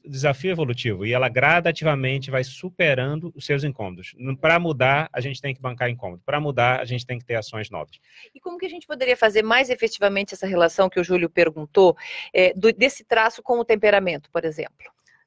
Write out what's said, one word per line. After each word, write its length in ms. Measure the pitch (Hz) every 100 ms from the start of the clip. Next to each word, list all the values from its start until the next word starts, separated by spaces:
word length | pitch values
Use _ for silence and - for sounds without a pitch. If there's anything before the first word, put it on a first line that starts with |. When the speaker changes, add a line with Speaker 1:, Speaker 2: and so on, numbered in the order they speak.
Speaker 1:
desafio 480 | - 135 143 135 180
evolutivo. 520 | 170 139 120 120 92
E 80 | 107
ela 160 | 123 127
gradativamente 1040 | 120 143 170 170 160 156 143 131 135 135
vai 140 | 131
superando 880 | 127 - 185 - 165 131 131 151 170
os 100 | 147
seus 200 | - 143
incômodos. 500 | 143 127 101 90 92 117
N-, 200 | 127 135
pra 240 | 160 170
mudar, 500 | 170 135 127 139 160
a 80 | -
gente 200 | 135 131
tem 120 | 143
que 80 | 127
bancar 300 | 131 123 127
incômodo. 320 | 120 95 87
Pra 140 | - 147
mudar, 420 | 151 123 120 127
a 40 |
gente 200 | 120 123
tem 140 | - 123
que 60 |
ter 100 | -
ações 340 | 117 - 110 104
novas. 300 | 90 76 - _ - -
Speaker 2:
E 60 | -
como 180 | 370 349
que 100 | 370
a 20 |
gente 180 | 339 -
poderia 300 | 285 254 240
fazer 260 | 220 208
mais 280 | 220 240 254
efetivamente 640 | 247 226 - 202 196 202
essa 120 | 190 190
relação 420 | 180 165 - 190
que 120 | 185
o 20 |
Júlio 260 | 170 180 170
perguntou, 680 | - 160 156 151 - 185 165 - - -
é, 220 | - 185
do, 180 | 185 220
desse 300 | 226 254 -
traço 400 | - 226 220 -
com 160 | - 240
o 60 |
temperamento, 640 | 233 214 214 202 185 151 -
por 140 | 165
exemplo? 420 | 160 156 - _ - _ _ _